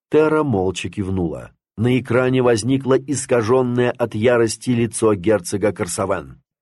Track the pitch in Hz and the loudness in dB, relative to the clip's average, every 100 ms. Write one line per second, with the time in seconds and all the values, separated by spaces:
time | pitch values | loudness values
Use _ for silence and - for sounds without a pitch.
0 | _ 151 156 156 147 101 92 92 110 104 | _ 2 4 2 2 0 0 -4 -8 -6
1 | 95 95 85 65 58 _ _ - 120 127 | -4 -2 -4 -6 -14 _ _ -4 0 0
2 | 135 120 127 131 123 117 113 135 127 131 | 0 0 2 2 2 2 0 -2 2 0
3 | 131 139 - 120 107 131 127 120 123 - | 0 -6 0 0 2 2 2 0 0 -2
4 | 117 107 117 120 117 - - 120 117 - | -4 0 2 2 2 -2 -2 0 0 0
5 | 110 101 92 104 87 104 104 90 95 - | 0 2 2 0 0 -2 -2 -2 -6 -4
6 | 98 92 67 - _ _ | -4 -4 -8 -18 _ _